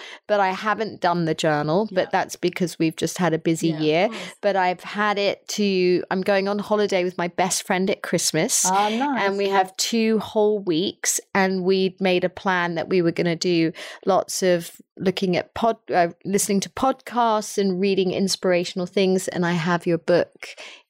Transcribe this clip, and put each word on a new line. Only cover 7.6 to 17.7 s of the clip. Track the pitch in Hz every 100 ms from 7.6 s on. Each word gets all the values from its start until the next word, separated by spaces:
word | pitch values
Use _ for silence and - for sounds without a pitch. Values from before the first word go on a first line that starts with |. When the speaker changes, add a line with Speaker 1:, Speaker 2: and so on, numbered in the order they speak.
Speaker 1:
friend | - 185 190
at | -
Christmas. | - 175 - 156 180 - 185
Speaker 2:
Oh, | 190 214
nice. | 226 285 269
Speaker 1:
And | 196 196
we | 196
have | 196 185 -
two | - 233 220 220
whole | - 220 208 208
weeks, | 190 156 208 - - - - 202
and | 190 190
we'd | 180 190 190 185
made | 190 180
a | 180
plan | - 202 180 175
that | 165 -
we | 185
were | 170
gonna | 165 170 165
do | 185 170 160 - - - -
lots | 185 - -
of | 185 175 170 - - -
looking | 185 185 185 175
at | -
pod-, | - 226 220 -
uh, | 165 170 -
listening | - 196 - 196
to | -
podcasts | - 262 269 - 226 233 214 214 -
and | 196